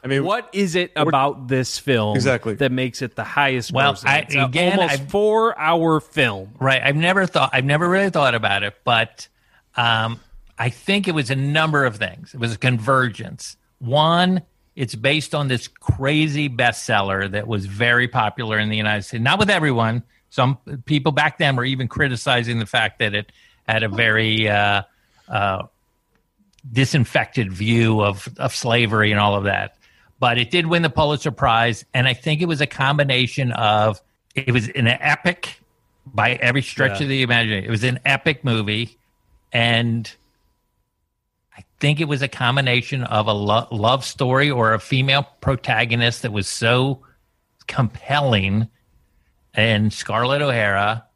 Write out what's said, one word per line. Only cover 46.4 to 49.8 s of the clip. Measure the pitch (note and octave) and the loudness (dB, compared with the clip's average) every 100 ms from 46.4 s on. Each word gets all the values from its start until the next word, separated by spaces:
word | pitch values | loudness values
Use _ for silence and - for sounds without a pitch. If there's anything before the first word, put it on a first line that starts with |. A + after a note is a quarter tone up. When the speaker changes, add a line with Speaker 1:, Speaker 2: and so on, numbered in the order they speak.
| F#2 | -6
Speaker 3:
so | - A2+ B2 C3 C3+ _ _ _ _ _ _ - | -2 2 2 2 -2 _ _ _ _ _ _ -10
compelling | - A#2+ - - C#3+ C#3 G#2+ F#2+ G2+ A2+ _ _ _ _ _ _ _ _ - | -2 -2 -2 -2 0 2 2 2 0 -2 _ _ _ _ _ _ _ _ 0
in | A2+ G#2+ | 2 2